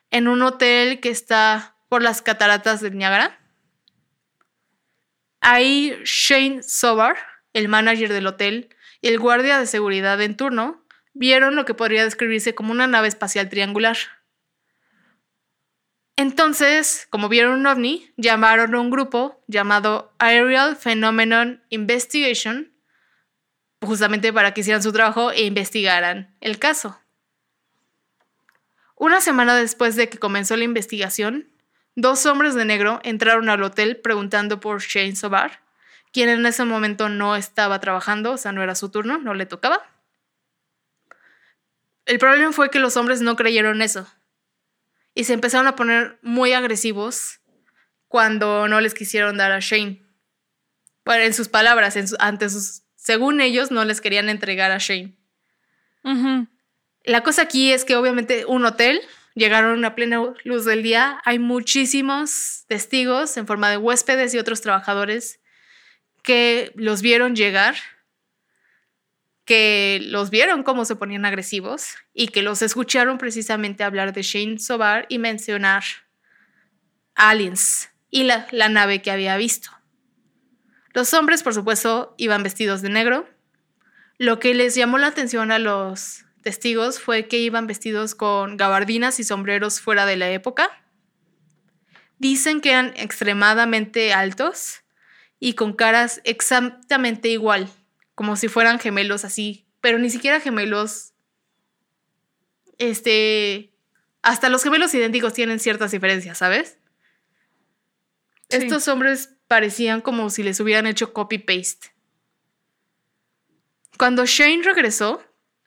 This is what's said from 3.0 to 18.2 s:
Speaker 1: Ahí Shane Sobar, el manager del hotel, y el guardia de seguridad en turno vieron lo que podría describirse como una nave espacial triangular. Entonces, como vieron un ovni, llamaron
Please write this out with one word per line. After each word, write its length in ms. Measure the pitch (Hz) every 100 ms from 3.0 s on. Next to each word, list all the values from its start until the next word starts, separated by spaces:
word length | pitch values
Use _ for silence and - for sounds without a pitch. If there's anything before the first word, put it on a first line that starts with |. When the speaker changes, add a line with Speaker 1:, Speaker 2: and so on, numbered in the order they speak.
| 190 196 320 - _ _ _ _ _ _ _ _ _ _ _ _ _ _ _ _ _ _ _ -
Speaker 1:
Ahí 580 | - 247 262 277 294 247 -
Shane 580 | - - 269 269 269
Sobar, 540 | - - 240 220 233 349 - - _
el 140 | 226 208
manager 440 | 214 220 226 214
del 160 | 202 190
hotel, 420 | 190 202 226 240 _ - _
y 80 | 233
el 100 | 226
guardia 400 | 233 240 269 277
de 80 | 240
seguridad 520 | 214 208 190 196 202
en 140 | 208 208
turno 480 | 269 240 240 330 _ _ _
vieron 420 | 277 254 262 269 294
lo 100 | 277
que 80 | 226
podría 280 | 226 214
describirse 520 | 220 220 233 220 226 220
como 160 | 214
una 160 | 233 254
nave 200 | 233 214
espacial 420 | 208 190 202 190
triangular. 480 | 202 196 208 226 226 - - _ _ _ _ _ _ _ _ _ _ _ _ _ _ _ _ _ _ _ -
Entonces, 920 | 269 269 311 294 285 311 302 - -
como 180 | 208 208
vieron 300 | 233 240 262
un 80 | 277
ovni, 440 | 262 240 339 -
llamaron 560 | -